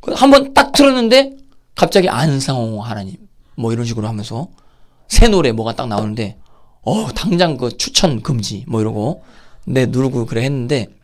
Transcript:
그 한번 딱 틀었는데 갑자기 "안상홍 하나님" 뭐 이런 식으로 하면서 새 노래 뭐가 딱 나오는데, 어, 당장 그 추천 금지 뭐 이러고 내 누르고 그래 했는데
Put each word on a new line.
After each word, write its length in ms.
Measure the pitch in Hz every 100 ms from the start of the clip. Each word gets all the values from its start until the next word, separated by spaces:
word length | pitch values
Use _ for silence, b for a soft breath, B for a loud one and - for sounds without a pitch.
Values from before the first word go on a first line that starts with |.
그 120 | -
한번 420 | - 269 277 269
딱 180 | - 277
틀었는데 640 | - 277 254 226 262 269 - - - _
갑자기 340 | - 175 196 175
"안상홍 720 | 113 156 139 131 131 113 107
하나님" 320 | 107 107 95 92 - _ _ -
뭐 160 | 113
이런 120 | 117
식으로 240 | 120 117 107
하면서 400 | 107 101 113 147 - _ _ - _ _
새 200 | - 233
노래 240 | 196 143
뭐가 240 | 110 113 113
딱 120 | 123
나오는데, 500 | 104 107 107 104 98 - - - _
어, 300 | - 196 220
당장 440 | - 175 175 220 135
그 200 | 123 -
추천 460 | - - 185 123
금지 420 | 107 123 101 104 127
뭐 140 | 113
이러고 420 | 110 107 107 175 b b b b -
내 200 | 131 127
누르고 380 | 127 131 123 113
그래 160 | 117
했는데 460 | 127 143 120 143 104 _